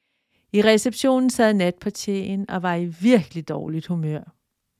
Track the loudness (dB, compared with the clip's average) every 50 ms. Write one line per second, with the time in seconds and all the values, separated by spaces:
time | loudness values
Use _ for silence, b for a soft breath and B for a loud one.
0 | _ _ _ _ _ _ _ _ _ _ 0 2 4 4 4 4 2 0 -2 0
1 | 0 2 2 4 2 2 2 2 2 2 2 2 0 0 -2 -4 -6 -10 -8 -8
2 | -6 -4 -4 -4 -4 -4 -6 -6 -6 -6 -6 -4 -4 -2 -2 -2 -4 -6 -6 -2
3 | 2 4 4 4 4 0 -6 -10 -8 -8 -8 -8 -8 -6 -8 -8 -6 -4 -4 -4
4 | -2 -4 -6 -6 -10 -14 _ _ _ _ _ _ _ _ _